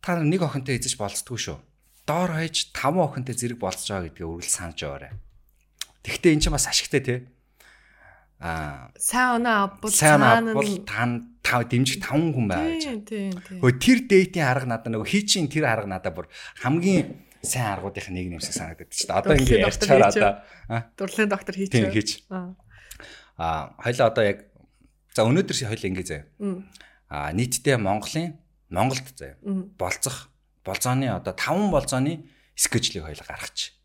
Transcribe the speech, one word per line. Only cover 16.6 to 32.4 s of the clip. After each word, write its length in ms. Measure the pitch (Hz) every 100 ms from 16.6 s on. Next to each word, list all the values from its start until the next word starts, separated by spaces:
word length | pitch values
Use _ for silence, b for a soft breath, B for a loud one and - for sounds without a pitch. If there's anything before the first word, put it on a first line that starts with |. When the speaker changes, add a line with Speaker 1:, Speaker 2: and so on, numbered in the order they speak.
| 123 160 180 185 104 - - _ -
Speaker 1:
сайн 320 | 127 113 98
аргуудынх 320 | 95 98 95
нь 80 | 90
нэг 160 | 90
нэмсэг 200 | 82 - -
санагдаад 320 | 82 82 -
шүү 160 | - -
дээ. 80 |
Одоо 160 | - - 147
Speaker 2:
Дурлалын 80 | 127
Speaker 1:
ингэ 160 | 113
Speaker 2:
доктор 260 | 98 - 196
Speaker 1:
ярьчаар 80 | 135
Speaker 2:
хийч. 160 | 101 104
Speaker 1:
одоо. 160 | 104 101 B B B
А? 40 | 113 113 -
Speaker 2:
Дурлалын 320 | 190 - 214
доктор 240 | 196 -
хийч. 160 | 190 196
Speaker 1:
Тийм, 160 | 123 101
хийч. 160 | 107 - - _
Speaker 2:
Аа. 160 | 185 180 185 _ B B B B B B -
Speaker 1:
Аа, 400 | 82 80 73 -
хоёлаа 300 | 117 123 117
одоо 140 | 113 104
яг 120 | 98 - _ _ _ _ _ _
за 80 | -
өнөөдөр 320 | - 156 196
ши 120 | - 117
хоёлаа 200 | 110 101
ингэ 120 | 92 87
заяа. 160 | 76 - _
Speaker 2:
Мм. 240 | 202 185 196 b b b _
Speaker 1:
Аа, 160 | 73 76 87
нийтдээ 400 | 127 - - 127
Монголын, 640 | 98 104 - 160 170 151 _ _ _
Монголд 320 | 85 123 131 -
заяа. 240 | - 67 - 202
Speaker 2:
Мм. 240 | 190 185 _
Speaker 1:
Болцох, 560 | - - 131 - - _ _ _ -
болцооны 480 | 98 127 131 131
одоо 240 | 92 - 92
таван 320 | - 170 208
болцооны 560 | 156 131 131 139 160 B B